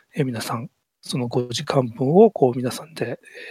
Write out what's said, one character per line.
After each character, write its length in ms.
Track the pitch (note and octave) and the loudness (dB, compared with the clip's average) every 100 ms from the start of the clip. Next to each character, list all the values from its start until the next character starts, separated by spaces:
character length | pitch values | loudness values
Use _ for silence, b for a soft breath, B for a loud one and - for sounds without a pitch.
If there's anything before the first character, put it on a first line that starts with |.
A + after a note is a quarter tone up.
| b - | b -4
え 60 | |
ー、 20 | |
皆 160 | C#3+ A#3 | -2 -4
さ 140 | - | -6
ん、 140 | A2+ - _ _ _ | -8 -10 _ _ _
そ 160 | - C#3+ | -8 -6
の 120 | A#2+ | -2
五 140 | B2+ | -2
時 220 | B2 A#2+ | -2 -4
間 220 | C#3+ C#3+ B2 | -2 -2 -2
分 220 | A#2+ C3 | -2 4
を 240 | F3 A3 | 8 6
こ 180 | - B2+ | 6 2
う 60 | B2 | 2
皆 160 | B2 | -4
さ 100 | - | -6
ん 100 | - | -10
で、 280 | - A#2 - - B B | -8 -8 -10 -16 B B